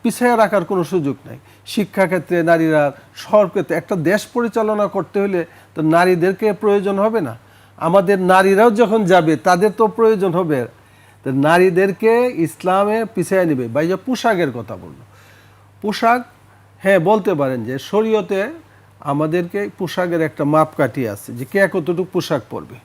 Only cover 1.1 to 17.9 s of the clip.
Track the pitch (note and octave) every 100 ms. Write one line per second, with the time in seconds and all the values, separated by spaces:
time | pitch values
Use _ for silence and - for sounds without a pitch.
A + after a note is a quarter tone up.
1.1 | B2+ - A2+ _ _ - - F#3+ - F#3
2.1 | F3+ F3+ F3 E3+ E3 D#3+ D3+ C#3+ - -
3.1 | - - G#3+ F#3+ G3+ E3 E3+ - F#3+ D3+
4.1 | G3+ - A#3+ A#3 A#3 G#3+ G#3+ G3+ G3 E3
5.1 | G3+ G3+ F#3 D#3+ - _ - D#3 E3 F#3
6.1 | F3+ F3+ F#3 A3 G3+ G#3+ G3+ G3 G3 G#3+
7.1 | A3 C#3 A2+ _ _ _ - E3 G3 F#3
8.1 | G3 F#3 F#3 F#3+ G3 A#3 G#3 G#3+ A3+ F#3
9.1 | F#3 D#3+ D3+ F#3 F3 G#3 - A3 - A3
10.1 | G#3+ F#3+ E3 E3+ C#3 A2+ - _ _ _
11.1 | _ C3+ C3+ D3 F3 F#3 F3 G3 F3+ A3+
12.1 | A#3 B3 D#3+ D#3 - F3+ F#3+ G#3 A3 A3+
13.1 | - F3 F#3+ F3 C3+ A#2 B2 E3 F#3 -
14.1 | B3 A#3 F#3+ D#3 A#2+ A2 F#2 F2+ C#2 -
15.1 | - - - _ _ _ _ G#3+ G3+ A3+
16.1 | B3 - _ _ _ _ _ F#3+ G3 E3
17.1 | A3 G3 D#3+ C3+ B2+ A2 C3+ -